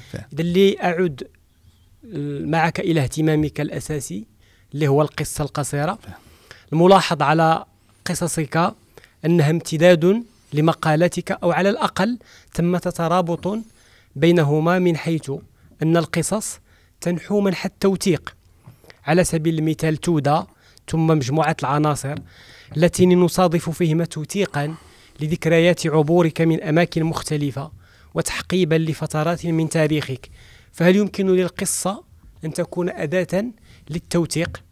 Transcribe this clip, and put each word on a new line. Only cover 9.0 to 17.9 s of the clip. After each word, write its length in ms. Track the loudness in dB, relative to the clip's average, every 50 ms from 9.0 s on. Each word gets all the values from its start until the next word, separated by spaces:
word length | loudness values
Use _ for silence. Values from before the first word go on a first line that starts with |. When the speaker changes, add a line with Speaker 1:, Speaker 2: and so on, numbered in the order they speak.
| -20 _ _ _ 0
Speaker 2:
أنها 260 | 2 4 4 4 2
امتداد 720 | 2 0 -2 -4 0 4 6 6 6 6 4 2 2 0 -2 -8 _ _ _ _ -2
لمقالتك، 800 | 0 2 2 0 0 0 0 2 2 2 0 0 -4 -6 -6 -6
أو 200 | -2 -2 0 0
على 180 | 2 0 0
الأقل 480 | 0 0 -2 -2 -2 -2 -2 -2 -2 -6 -10 -18 -20 -20 _ _ -4
ثمة 240 | -2 0 0 0 -2
ترابط 800 | -4 -6 -6 -4 -2 0 0 0 0 -2 -4 -4 -4 -6 -6 -6 -8 -12 _ _ _ _ _ _ _ _ _
بينهما، 640 | 2 4 4 6 6 4 4 2 2 2 2 2 2
من 180 | 2 2 0
حيث 340 | 0 -2 -4 -4 -4 -4 -6 -10 -10 -12 -18 _ _ _ _ -8 -2 0
أن 140 | 2 2
القصص 640 | 2 2 0 -2 -4 -2 -2 -4 -4 -4 -8 -12 -14 _ _ _ _ _ _ _ _
تنحو 400 | -6 -4 -4 -4 -4 -2 0 0
منحى 280 | 0 0 0 -2 -6 -8
التوثيق 680 | -4 _ 0 0